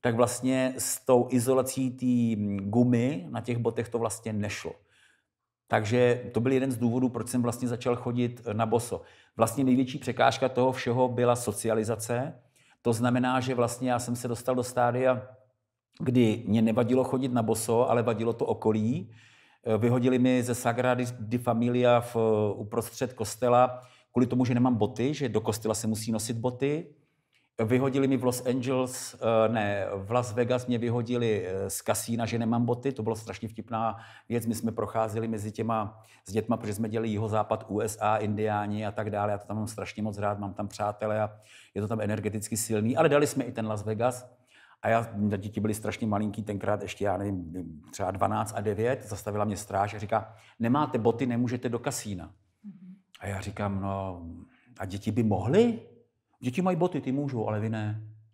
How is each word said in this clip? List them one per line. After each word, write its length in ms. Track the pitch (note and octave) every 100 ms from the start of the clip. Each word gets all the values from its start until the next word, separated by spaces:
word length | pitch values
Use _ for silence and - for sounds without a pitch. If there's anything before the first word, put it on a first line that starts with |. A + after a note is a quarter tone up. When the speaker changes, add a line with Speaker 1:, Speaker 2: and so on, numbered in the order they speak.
Speaker 1:
tak 140 | B2
vlastně 600 | A2+ A#2+ - C3 C3 B2+ C3
s 260 | - -
tou 240 | - B2+ B2
izolací 600 | B2+ A#2+ C3 B2+ - C3
té 520 | B2 B2+ B2 A#2 G#2+ G#2 G2+
gumy 640 | G2 A2+ B2 A#2+ B2 E3 E3+
na 100 | A#2
těch 180 | G#2 A#2+
botech 300 | A#2 A2+ A2
to 100 | A#2+
vlastně 340 | A2+ - A2+
nešlo. 400 | G#2+ G#2 - - - _ _ _ _ _ _ _ _ _
Takže 540 | A#2 G#2+ B2 B2 A#2+ F#2
to 60 | -
byl 120 | A#2+
jeden 200 | C3+ C3+
z 40 | A#2+
důvodů, 320 | A#2+ B2 B2
proč 200 | A#2+ G#2+
jsem 140 | B2+
vlastně 260 | A#2+ A#2+ B2
začal 280 | A#2+ B2+ A#2+
chodit 440 | B2 A#2+ B2 B2 A#2
na 140 | G#2+ A2+
boso. 360 | A#2 A#2 E2+ - - _ -
Vlastně 280 | A2+ C#3+
největší 340 | C3 B2+ B2+ D3
překážka 500 | - A#2+ B2 A#2 C3
toho 240 | B2 B2+
všeho 360 | B2+ - A#2+ B2+
byla 280 | A#2+ B2 A#2+
socializace. 1000 | A2+ G2+ A2+ A2 A2 A2 - A#2+ C#3+ E3 _ _ _ _
To 100 | A#2+
znamená, 480 | A2+ B2 B2 B2+ B2+
že 140 | B2
vlastně 360 | B2 A#2+ A#2+ B2+
já 80 | A#2+
jsem 180 | A#2+ A#2+
se 120 | -
dostal 260 | A#2 -
do 80 | B2+
stádia, 600 | B2 - A#2+ B2 C3 B2 - - _ _ _ _ _ _
kdy 440 | D#3+ B2 A2+ G#2 -
mě 160 | A2
nevadilo 420 | A2+ A2+ A2+ B2+
chodit 280 | B2+ C3+ C3
na 100 | B2
boso, 480 | A2 A2 - A#2 B2+
ale 120 | A#2+
vadilo 300 | A2+ A2 A2+
to 140 | A2+ -
okolí. 640 | G#2+ A2 A2 G#2+ D3+ F#3+ - - _ _ _ A#2+ A2
Vyhodili 400 | A#2+ B2+ B2 B2+
mi 240 | B2+ B2+
ze 120 | A#2
Sagrady 500 | A#2 A#2+ A#2 B2+ B2 A#2+ -
di 180 | G#2+ A#2+
Familia 600 | B2 A2+ A#2+ B2 B2 A#2+
v, 160 | A#2 A#2 A2+ G#2+ G#2+
uprostřed 580 | G2 G#2 A#2 A2 - B2+
kostela 680 | - G#2 - B2 B2 B2+ - - - _
kvůli 140 | - B2
tomu, 180 | B2
že 100 | B2
nemám 200 | A#2+ B2+
boty, 400 | A#2 G#2 - B2
že 140 | D3 C3+
do 120 | G#2+
kostela 340 | A2+ G#2+ A2
se 120 | G#2+ A2
musí 260 | G#2+ A2+
nosit 240 | A2 G#2+ A#2
boty. 500 | B2 B2 C#3 D3+ F3 - _ _ _ _ _ -
Vyhodili 440 | A2 B2+ C3+ C3 C3+
mi 80 | C3
v 80 |
Los 220 | B2 B2 C3
Angeles, 680 | C3 B2 C3 B2+ B2+ -
eh, 340 | - A#2+ A2+ A2
ne, 380 | A2+ G#2 G2+ F#2+
v 180 | G2 G2
Las 200 | A#2+ A#2
Vegas 320 | G#2+ A#2 B2 B2
mě 120 | A#2+
vyhodili, 680 | A#2+ A#2+ A#2 B2 A#2 G#2 F2+
eh, 240 | F#2+ G2
z 120 | -
kasína, 440 | - G#2 - A#2 A#2
že 120 | A#2
nemám 260 | A2+ A#2+
boty. 280 | A#2+ B2 C#3
To 100 | B2+
bylo 140 | A2 A2
strašně 320 | A2 F#2+ G#2+
vtipná 480 | A2 - A2+ A2+ G2+ - - _
věc. 180 | A#2 A2+
My 80 |
jsme 180 | A2 A2+
procházeli 560 | A2+ G#2 A2+ A2 G#2+ A2+
mezi 240 | A2 G#2+
těma, 480 | G#2 A2+ A2+ G#2 - - - -
s 60 |
dětma, 240 | G#2 G#2 A#2
protože 180 | G#2
jsme 140 | G2+ A2+
dělali 200 | A2 A2+
jihozápad 560 | G#2 A2 G#2+ G#2 G#2+ -
U 120 | G2+
S 180 | A2 A2
A, 160 | G#2+ G#2+
indiáni 720 | G#2+ G#2 G#2+ G#2 G#2 G#2 G#2+
a 60 |
tak 180 | G#2+ G#2+
dále. 220 | G2+ G#2
Já 60 | G#2
to 80 | -
tam 100 | G#2+
mám 100 | G#2+
strašně 360 | A2 F#2+ -
moc 160 | G#2+ G2+
rád, 200 | G2+ G2+
mám 160 | G2+
tam 140 | F#2 G2+
přátele 520 | - G#2 G#2 G#2+ G#2+
a 120 | G#2+ G#2+ - - -
je 80 | G2
to 60 | G#2
tam 120 | A2
energeticky 560 | G#2 G#2+ G#2 G#2+ G#2 A2
silný. 400 | - A2 A2 C#3+
Ale 120 | D#3+
dali 180 | C#3+ D3
jsme 180 | -
i 80 | A#2+
ten 140 | A#2 A2
Las 180 | G#2+
Vegas. 480 | G2+ A2 A#2+ B2 - _ _ - - _
A 60 | A2
já, 200 | A2+ A#2 G2+ G#2 G2+
děti 240 | G2+ G#2
byly 140 | G#2
strašně 320 | G#2+ G#2 - A2+
malinký, 360 | G#2 G#2+ G2+
tenkrát 400 | G2+ G2+ G2 G#2
ještě, 220 | G2 -
já 120 | G2+ F#2
nevím, 360 | G2+ F#2+ E2+ F2 E2 D2+ -
třeba 200 | - F#2+
dvanáct 420 | F#2+ G2+ G#2+ G#2+ A2
a 40 |
devět, 440 | G#2 G2+ A#2 C#3 -
zastavila 360 | G2+ - G#2
mě 120 | G#2 G2
stráž 380 | - G2 G#2
a 40 | G#2+
říká: 360 | G#2 A2 G2+ - - _
„Nemáte 400 | A#2 C3+ D3+ B2
boty, 280 | A2 A#2 C3
nemůžete 420 | A#2+ A#2+ A#2+ B2
do 100 | A#2
kasína.“ 540 | C#3+ - G#2+ F#2 E2 - _ _
Speaker 2:
Mhm. 300 | G#3 F3+ - - _ -
Speaker 1:
A 60 | G2
já 140 | G2
říkám: 400 | G2+ G2+ G#2 G2
„No,“ 460 | G2 G2 F#2+ F2 E2+ E2+ - _ _ -
a 60 |
děti 260 | F#2 G2 A2+
by 100 | G#2
mohly? 560 | A2 F#2+ G#2 F3+ A#3+ A3 - - _ _ _ _
Děti 220 | B2 B2+
mají 140 | F#3 F3
boty, 240 | F3 D3+
ty 120 | B2+
můžou, 340 | C3+ C#3+ B2 G#2+
ale 120 | G#2+
vy 80 | A2
ne. 340 | A2 G#2+ G#2+ - - _